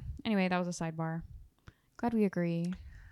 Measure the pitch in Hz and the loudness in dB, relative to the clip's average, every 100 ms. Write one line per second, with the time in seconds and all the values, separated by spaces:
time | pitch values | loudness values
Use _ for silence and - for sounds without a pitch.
0 | - - - 202 185 180 175 175 165 160 | -4 -6 0 2 4 2 0 -2 -4 -2
1 | 160 165 - - - _ - - _ - | -2 -2 -6 -14 -18 _ -20 -20 _ -4
2 | 240 226 202 180 170 170 170 185 - - | 0 4 4 4 2 2 0 -2 -8 -16
3 | - | -20